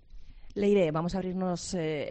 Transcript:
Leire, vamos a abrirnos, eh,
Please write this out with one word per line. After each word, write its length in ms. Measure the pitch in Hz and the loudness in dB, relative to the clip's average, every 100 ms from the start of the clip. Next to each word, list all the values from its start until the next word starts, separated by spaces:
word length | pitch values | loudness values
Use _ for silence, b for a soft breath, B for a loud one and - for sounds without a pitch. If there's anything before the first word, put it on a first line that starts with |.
| - b b b b | -18 b b b b
Leire, 360 | - 202 202 165 | 0 4 6 4
vamos 240 | 156 170 190 | 2 0 -2
a 20 | |
abrirnos, 560 | 185 185 185 170 - | -4 -2 -2 -2 -4
eh, 340 | 185 156 151 - | -2 -2 -2 -4